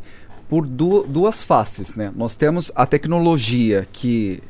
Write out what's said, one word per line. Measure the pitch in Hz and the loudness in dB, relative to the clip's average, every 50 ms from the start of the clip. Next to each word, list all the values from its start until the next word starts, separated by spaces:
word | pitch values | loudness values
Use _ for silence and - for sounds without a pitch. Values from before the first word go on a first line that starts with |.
| - - - - - - - - - | -8 -14 -16 -16 -16 -16 -16 -16 -6
por | - 151 165 156 | -2 0 0 0
du-, | 135 127 127 160 175 196 208 202 | 0 -2 0 2 2 4 2 2
duas | 143 139 156 185 214 220 - - | 0 0 2 2 2 0 -2 0
faces, | - 170 120 107 - - - 95 - - | 2 2 2 2 0 -4 -10 -12 -10 -8
né? | 107 107 98 92 | -6 -8 -6 -6
Nós | 101 117 117 - | -6 -6 -6 -2
temos | - 151 151 160 175 - - - | 0 2 2 2 0 -2 -2 0
a | - 127 | 2 2
tecnologia | - - 143 - 151 170 170 170 170 165 147 110 104 123 123 117 110 104 98 92 - | 4 2 0 0 0 0 2 4 4 4 2 2 0 2 2 2 4 2 2 0 -4
que | - - - 123 120 113 107 98 90 - - | -8 -4 -2 0 0 0 0 -2 -4 -6 -10